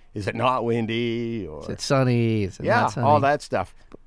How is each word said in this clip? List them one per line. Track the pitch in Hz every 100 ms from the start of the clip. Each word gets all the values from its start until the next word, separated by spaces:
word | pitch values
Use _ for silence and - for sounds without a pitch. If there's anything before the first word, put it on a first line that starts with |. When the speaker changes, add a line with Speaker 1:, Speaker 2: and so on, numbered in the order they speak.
| -
Speaker 1:
is | 107 104
it | 113
not | 123 127
windy? | 117 117 110 113 120 113 117 117 85
Or | 76
Speaker 2:
Is | 80
it | 85
sunny? | - 135 127 120 113 110
Is | 95 -
it | 143
Speaker 1:
Yeah, | 233
Speaker 2:
not | 165
sunny? | 104 127
Speaker 1:
all | 147
that | 135 147
stuff. | - 107 90 - - -